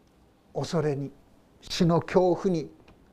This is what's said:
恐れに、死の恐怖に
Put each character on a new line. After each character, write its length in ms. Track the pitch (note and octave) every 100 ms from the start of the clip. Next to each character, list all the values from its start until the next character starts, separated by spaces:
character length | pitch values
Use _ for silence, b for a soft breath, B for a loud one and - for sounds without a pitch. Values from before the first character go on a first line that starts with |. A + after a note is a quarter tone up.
| _ _ _ _ _
恐 260 | - C3+ E3
れ 160 | D3+ C#3
に、 140 | C#3 - _ _ _ _
死 240 | - -
の 160 | E3+ E3
恐 360 | - F#3 F3+ E3+
怖 180 | G3
に 160 | E3+ - - - - _